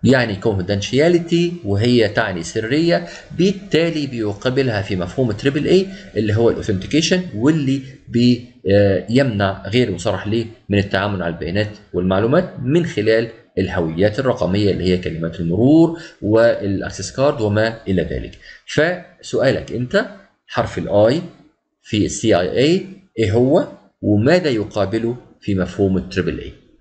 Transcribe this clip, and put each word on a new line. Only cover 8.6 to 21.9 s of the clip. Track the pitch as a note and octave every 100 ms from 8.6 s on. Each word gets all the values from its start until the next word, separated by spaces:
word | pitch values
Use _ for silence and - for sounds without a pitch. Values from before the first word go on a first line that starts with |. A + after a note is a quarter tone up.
| -
آه، | G2+ G2+ G2 -
يمنع | A#2 C#3 G2+ G2 G2 F#2+
غير | A2 A#2
مصرح | F2 F#2 F#2+ G#2
ليه | A2 A#2 - _
من | G2+
التعامل | G2+ F#2+ G2+ G2
على | E2+
البيانات | E2 D#2 F#2 G#2+ G#2 -
والمعلومات | F2 F2+ F#2+ A2+ D3+ F3+ -
من | B2 D#3 E3+
خلال | - G#2+ A2+ A#2+ - _ -
الهويات | F#2+ F2+ E2 D#2+ G2+ G#2+
الرقمية | C3 A2+ F2 F#2+ G#2
اللي | F2
هي | F2+ F2+
كلمات | F2 D#2+ E2 E2+
المرور | E2 F2+ B2 D#3+ E3 E3 - -
والأكسس | G2+ A2 A#2 A2 G2+ G2 - - G2 -
كارد | C#3 D3+
وما | G#2+ G2+ A2+ - -
إلى | F#2
ذلك. | D#2+ C2 - - - - _
فسؤالك | - D#3 F3+ E3+ _ - B2+ C3 G2+ C2+
أنت، | E2 B2 G3 A3+ - _ _ _
حرف | - - -
ال | E2+ G2+ G#2+
I | D3 F3+ - _ _ _ _
في | -